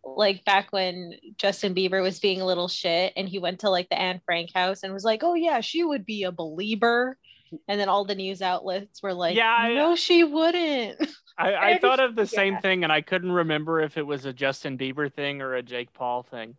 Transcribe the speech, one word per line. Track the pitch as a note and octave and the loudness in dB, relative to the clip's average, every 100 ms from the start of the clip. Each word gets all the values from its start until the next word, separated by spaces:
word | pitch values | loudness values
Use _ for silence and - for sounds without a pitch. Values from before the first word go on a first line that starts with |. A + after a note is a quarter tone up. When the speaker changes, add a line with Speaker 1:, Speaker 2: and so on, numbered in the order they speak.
Speaker 1:
like, | - C3+ G#3 G3 | -10 0 2 2
back | - G3 G3 | 2 2 2
when | G3+ F#3 F3+ E3+ - - - | -2 -2 -4 -12 -14 -20 -2
Justin | G3+ G3+ G#3 | -2 0 -2
Bieber | F3+ F#3 F#3+ | 0 2 2
was | F#3 F#3 | 0 0
being | G#3 F#3 | 0 0
a | F#3 | 0
little | F3+ F3 | 0 -2
shit | - F3 E3+ F#3 - | -2 0 0 0 -2
and | F#3+ | -6
he | F#3+ | -4
went | F3 F3+ | -4 -2
to, | G#3 | 0
like, | F3+ F3+ | 0 0
the | - | -2
Anne | F#3 F#3 | -2 -4
Frank | - E3+ E3+ | -2 -2 -2
house | F#3 F3+ G3 | 0 0 -2
and | F#3+ | -6
was | G3 | -4
like, | G#3 A3 | 0 2
"Oh, | D#4+ | 2
yeah, | F4 E4 C4+ | 2 2 0
she | A3 D#4+ | -2 -2
would | E4+ C#4 | -2 -2
be | F#3+ G#3+ | -4 -6
a | F#3 | -6
belieber." | E3+ E3 D#3+ G#3 G#3+ A#3 A#3 B3+ C4 _ - _ - - | -6 -8 -6 -4 0 2 2 0 -4 _ -20 _ -18 -6
And | G#3 | -2
then | G3 | 2
all | G3+ G3 | 2 0
the | |
news | G3 F#3+ F#3+ | -4 -6 -4
outlets | F#3 F3+ F#3+ F#3+ G3+ - | -2 -2 -4 -6 -8 -10
were | G3+ | -6
like, | F3+ F3 G#3 | -2 0 2
Speaker 2:
Yeah, | A3+ | 4
I | A#3 A#3 | 4 2
Speaker 1:
"No, | A#3+ D4+ | 2 2
she | E4+ - F4 | 2 4 6
wouldn't." | E4 D4 D#4+ F4 E4 C#4 G#3+ - | 6 4 2 2 0 -2 -4 -4
<laughs> | D#4 - _ - | -6 -6 _ -2
Speaker 2:
I, | E3+ | 0
I | G3 G3 | 2 4
Speaker 3:
I | F4+ | 4
Speaker 2:
thought | - C4 | 4 4
Speaker 3:
think | C4 | 2
Speaker 2:
of | A3 | 2
the | G3+ | 0
same | G#3 G3 | 2 2
Speaker 3:
yeah. | G3 | 2
Speaker 2:
thing, | G3 F#3 | 0 2
and | E3+ | 2
I | D#3 | 2
couldn't | D#3 F#3 F3+ | 2 -2 0
remember | F3+ E3 D3+ D3+ E3 | 0 2 0 0 0
if | D#3 D#3+ | 0 -4
it | D3 | -6
was | C#3+ | -6
a | C3+ | -6
Justin | B2+ C3+ C#3 D3 C3 | -2 -2 -2 -6 -6
Bieber | C3 C3 D3 | -6 -4 -4
thing | C#3+ C#3+ C#3+ | -4 -6 -4
or | C3+ B2+ | -4 -4
a | |
Jake | B2 B2 B2 | -4 -8 -10
Paul | _ B2+ B2 | _ -4 -4
thing. | B2 B2 A2 | -6 -12 -12